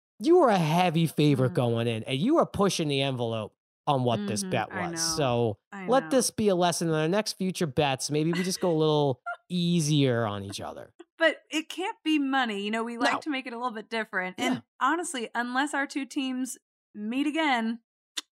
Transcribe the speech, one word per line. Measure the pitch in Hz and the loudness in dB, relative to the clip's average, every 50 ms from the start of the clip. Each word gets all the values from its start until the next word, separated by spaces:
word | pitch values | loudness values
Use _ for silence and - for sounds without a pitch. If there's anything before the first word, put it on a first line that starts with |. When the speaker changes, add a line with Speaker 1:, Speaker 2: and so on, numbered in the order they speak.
| _ _ _ - | _ _ _ -4
Speaker 1:
you | 208 277 339 370 | 2 4 6 6
were | 330 247 | 8 6
a | 202 190 | 6 4
heavy | 165 147 160 175 185 180 151 170 165 151 | 4 2 4 4 2 4 4 2 2 2
favorite | - - 147 151 143 123 131 127 | 2 4 4 4 4 4 2 2
Speaker 2:
Mm. | 180 | 2
Speaker 1:
going | - 127 120 117 117 117 117 | 2 0 2 0 0 0 0
in, | 113 110 110 | -2 -4 -4
and | - 135 135 | -4 -2 0
you | 180 247 320 | 2 2 4
were | 330 226 165 | 2 2 0
pushing | - 175 202 196 - - 170 151 | 0 0 0 0 2 0 -2 0
the | 143 139 | 0 0
envelope | 139 139 135 120 120 113 113 113 107 - _ _ _ _ _ _ - - | 0 0 -2 -2 -4 -4 -4 -4 -6 -8 _ _ _ _ _ _ -2 0
on | 143 135 127 | 0 2 2
what | 123 117 107 104 101 | 2 2 0 0 -2
this | 107 104 | -4 -4
Speaker 2:
Mm-hmm. | 101 92 | -4 -2
Speaker 1:
bet | - 117 107 - - | -2 -2 -2 -2 -4
Speaker 2:
I | 92 90 - | -6 -6 -4
Speaker 1:
was. | 170 165 165 160 | -4 -4 -4 -4
Speaker 2:
know. | - - | 0 0
Speaker 1:
So | 147 131 120 120 120 113 104 - _ - | 2 2 2 2 2 0 -2 -4 _ -16
Speaker 2:
I | - 196 185 185 | -14 -10 -2 2
Speaker 1:
let | 233 269 - | 2 2 2
Speaker 2:
know. | - | 2
Speaker 1:
this | 277 262 226 - | 2 2 2 0
be | - - 220 208 | -2 0 2 2
a | 190 | 4
lesson | 175 180 175 165 - 180 165 | 4 4 2 2 0 0 0
in | 160 | 0
our | 156 156 160 | 2 2 2
next | 180 208 214 - - | 0 0 0 -2 -4
future | - 190 185 175 - 185 151 | -4 -4 -4 -2 -2 -4 -2
bets. | 127 - 151 139 135 131 - - | 0 2 2 2 0 -2 -4 -4
Maybe | 147 151 156 165 175 | -2 0 0 0 0
we | 170 185 | 0 -2
just | 180 185 - | -2 -4 -2
go | - 185 | 0 0
a | 165 | 2
little | 156 156 156 151 151 147 143 127 - - - - | 2 2 2 4 4 2 2 0 -2 -6 -12 -12
Speaker 2:
<laughs> | - _ - | -12 _ -8
Speaker 1:
easier | 180 180 175 170 175 175 151 147 156 147 139 131 120 117 117 | -4 -2 0 2 2 2 2 4 4 4 4 4 2 2 0
on | 107 101 101 98 | -2 -4 -6 -8
each | 98 101 - | -10 -10 -10
other. | 85 76 78 73 - - _ - - _ _ - | -10 -10 -12 -14 -16 -18 _ -20 -20 _ _ 0
Speaker 2:
But | 320 320 - - _ - | 2 2 0 0 _ -6
it | - 311 311 - | -6 -6 -6 -6
can't | - - 370 415 440 _ - | -8 -8 -6 -6 -6 _ -2
be | 311 311 302 | 0 0 0
money. | 285 269 269 269 254 226 208 196 202 | 0 0 0 0 0 -2 -2 -4 -4
You | 208 | -4
know, | 220 226 226 | -4 -4 -4
we | 233 240 233 | -4 -4 -2
like | 254 277 - | 0 0 0
Speaker 1:
No. | - | 0
Speaker 2:
to | - 320 | -4 -4
make | 285 262 254 | -6 -6 -6
it | 262 247 | -8 -8
a | 233 | -6
little | 247 254 | -8 -8
bit | 214 220 202 - | -8 -8 -10 -6
different. | - 226 220 - - 190 185 185 185 - | -4 -6 -4 -4 -4 -4 -4 -4 -4 -4
And | 240 254 254 | -2 -2 -2
Speaker 1:
Yeah. | 120 - _ _ - | -2 -6 _ _ -2
Speaker 2:
honestly, | 233 262 302 339 359 302 - 254 220 - - | 0 0 0 0 -2 -4 -6 -6 -6 -6 -4
unless | 226 240 247 247 254 277 294 294 | -6 -4 -4 -2 -2 -2 -2 -2
our | 277 277 | -4 -4
two | 277 - 294 269 | -4 -4 -6 -6
teams | - - 302 269 262 254 254 262 233 - - _ _ _ _ _ _ - | -6 -6 -4 -4 -4 -4 -4 -6 -6 -8 -12 _ _ _ _ _ _ -14
meet | 214 208 214 240 262 294 | -10 -8 -4 -2 -2 -2
again, | 302 277 320 320 294 262 233 226 226 233 233 _ _ _ _ _ _ - - - _ | 0 0 0 0 0 0 0 0 -2 -4 -6 _ _ _ _ _ _ -14 -14 -14 _